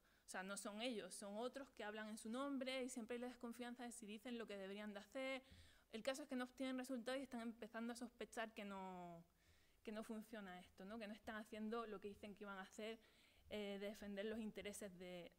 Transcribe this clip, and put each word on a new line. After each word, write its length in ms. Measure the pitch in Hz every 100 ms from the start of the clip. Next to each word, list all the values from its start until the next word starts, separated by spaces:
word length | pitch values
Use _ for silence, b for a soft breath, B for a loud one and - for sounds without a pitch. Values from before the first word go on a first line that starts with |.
| B B -
O 20 |
sea, 140 | 196
no 140 | 190 196
son 260 | 214 208
ellos, 320 | 254 214 175
son 220 | - 202 208
otros 320 | 247 269 277
que 140 | -
hablan 240 | 208 214 214
en 100 | 220
su 100 | 220
nombre 540 | 247 285 269 262 262
y 60 | 254
siempre 260 | 247 214
hay 60 | 240
la 80 | 247
desconfianza 560 | - 233 233 240 240
de 80 | 240
si 140 | - 202
dicen 320 | 220 254 233
lo 80 | 202
que 100 | 202
deberían 360 | 190 202 208
de 60 | 202
hacer. 420 | - 269 262 262 B B B B -
El 100 | 226
caso 200 | 208 269
es 60 | 294
que 60 | 254
no 80 |
obtienen 320 | 254 - 262 254
resultados 420 | 254 254 233 262
y 20 |
están 180 | 269 240
empezando 500 | 233 226 214 226 233
a 40 | 233
sospechar 560 | 240 - 214 240 220
que 120 | 220
no, 600 | 202 196 190 180 175 170 - b b b b b
que 80 | -
no 100 | 214
funciona 560 | 220 220 214 220 196 180
esto, 260 | 180 -
¿no? 140 | 190 233
Que 80 | 208
no 80 |
están 220 | 233 - 214
haciendo 500 | 214 214 214 233 220
lo 140 | 196
que 80 | 208
dicen 260 | 196 214
que 80 | 190
iban 160 | 202 190
a 40 |
hacer, 360 | 190 - 214 226 B B B B -
eh, 280 | 214 202 196
de 60 | 202
defender 380 | 214 208 196 214
los 140 | 220
intereses 580 | 214 202 196 202 202 180
de, 320 | 180 180 -